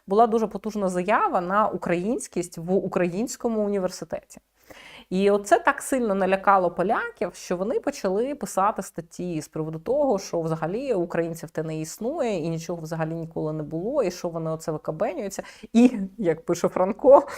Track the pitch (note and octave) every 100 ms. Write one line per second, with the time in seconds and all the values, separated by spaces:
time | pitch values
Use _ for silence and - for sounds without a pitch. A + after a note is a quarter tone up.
0 | - G3 A#3 A3+ A3 G3+ A3 G#3 F#3+ F3+
1 | F#3 A#3+ G4+ A#3 F3 G3 G#3+ F#3 - F3
2 | F#3 C4 - - F3 - E3 F#3+ F#3 F#3+
3 | F3+ F3 B3 - A#3+ A3 G#3 G3+ F#3 F3+
4 | E3 - - - _ _ - - - -
5 | - F#3 G3 G3+ G3+ F4 D#4+ C#4 - C4+
6 | A#3 G3 F#3 F#3+ F#3+ G3 F3 F3 F3+ A3+
7 | A#4 - F3+ - - F3 G3 A4 G4 -
8 | G3 F#3+ B3+ C#4+ G3+ - G3 A3+ F#3+ -
9 | E3 - F3+ E3 D3+ D#3+ D#3+ D#3+ D#3+ C4+
10 | C#4+ G3 - F3 D#3+ D#3+ D#3+ G3+ C#4 G#3
11 | E3+ E3+ E3 E3 E3 - D#3+ D#3 D#3 -
12 | A3 E4 B3 G3 D#3+ E3 E3 F3 D#3+ D#3+
13 | D#3+ E3 E3 E3 D#3 D#3 D3+ D#3+ F#3+ D4
14 | G3+ - F3+ E3 D#3+ D#3+ E3 D3+ - D#3+
15 | A3+ E4+ G3+ - - - - A3+ B3 A#3+
16 | F#3+ - E3+ D#3+ - E3+ F#3 - F#3 -
17 | C#4 C#4 C#4+